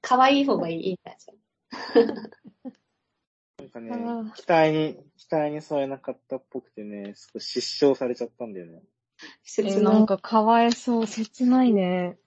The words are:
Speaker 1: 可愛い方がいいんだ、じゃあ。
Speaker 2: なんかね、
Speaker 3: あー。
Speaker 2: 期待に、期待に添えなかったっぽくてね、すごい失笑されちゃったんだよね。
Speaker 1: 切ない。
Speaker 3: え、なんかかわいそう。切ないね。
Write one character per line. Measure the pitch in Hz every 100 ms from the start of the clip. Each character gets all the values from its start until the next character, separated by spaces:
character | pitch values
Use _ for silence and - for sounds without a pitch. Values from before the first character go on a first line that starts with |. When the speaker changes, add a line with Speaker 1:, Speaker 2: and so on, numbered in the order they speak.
Speaker 1:
可 | - 254
愛 | 262 277
い |
方 | 277 214
が | 170
い | 165
い | -
ん | 180
だ、 | - -
じ | -
ゃ | _ _ _ _ - -
あ。 | - 466 - - - - _ 262 - _ _ _ _ _ _ _ _
Speaker 2:
な | 135
ん |
か | 240
ね、 | -
Speaker 3:
あ |
ー。 | 240 233 233 220
Speaker 2:
期 | - -
待 | 170 156
に、 | 156 156 - _ _
期 | _
待 | 160 147
に | 151
添 | 151 147
え | 135
な | 135
か | -
っ | 127 _
た | 131
っ | _
ぽ | 131
く | _
て | -
ね、 | 104 104 101
す | 104 -
ご | 113
い |
失 | - - - -
笑 | 143 131
さ | 127
れ | 123
ち |
ゃ | 120
っ | _
た | 117
ん |
だ | 95
よ | 85
ね。 | 85 _ _ _ _ - -
Speaker 1:
切 | - -
な | 220
い。 | 196
Speaker 3:
え、 |
な | 214 214
ん | 214
か | 196
か | - 220
わ | 214 233
い | 233
そ | 240 - 233
う。 | 220
切 | 226 220 - 247
な | 254
い | 254
ね。 | 202 180 180 180 -